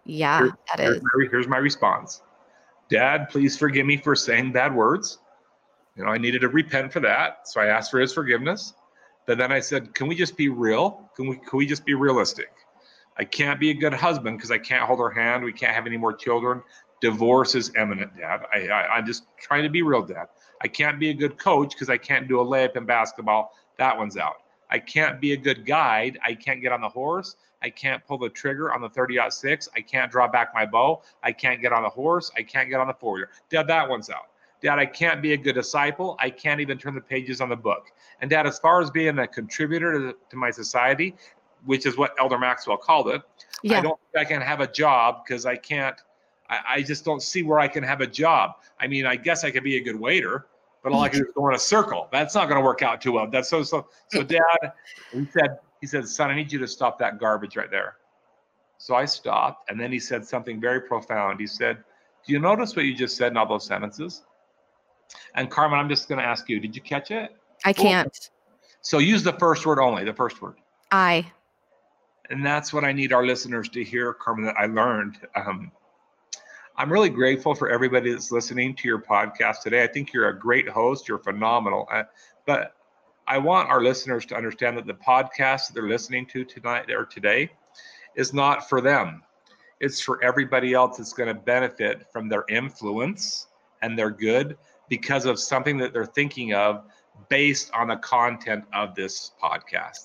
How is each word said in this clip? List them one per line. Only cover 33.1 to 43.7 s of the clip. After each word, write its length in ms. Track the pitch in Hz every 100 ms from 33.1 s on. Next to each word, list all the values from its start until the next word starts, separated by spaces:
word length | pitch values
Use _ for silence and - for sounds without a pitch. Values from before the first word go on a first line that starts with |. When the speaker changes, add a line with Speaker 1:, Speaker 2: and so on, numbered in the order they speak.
| 95 92 _ _
Speaker 2:
Dad, 200 | 160 151
that 200 | 160 139
one's 220 | 123 107
out. 200 | 78 - _ _ _
Dad, 180 | 147 143
I 80 | 139
can't 340 | - 170 156
be 120 | 151
a 20 | 147
good 180 | 139
disciple. 600 | 127 120 151 143 147 185 -
I 120 | 131
can't 300 | 127 156 147
even 180 | 139 131
turn 160 | 139
the 60 | 135
pages 400 | - 131 127 127
on 80 | 127
the 60 | 120
book. 360 | 107 - - _ - -
And 100 | 131
Dad, 160 | 156 143
as 120 | 135
far 220 | 165 180
as 100 | 160
being 280 | 151 160 143
a 80 | 120
contributor 640 | - 110 - 151 165 170 151 131
to, 40 | 120 _
to 60 | 127
my 140 | 123
society," 640 | 117 107 127 127 135 180 180 - _ _ _ 127
which 180 | 135 135
is 100 | 123
what 180 | 139 -
Elder 200 | 131 123
Maxwell 400 | 127 123 - 104
called 300 | - 160 110
it, 120 | 139 - _ - -
Speaker 1:
Yeah. 160 | 214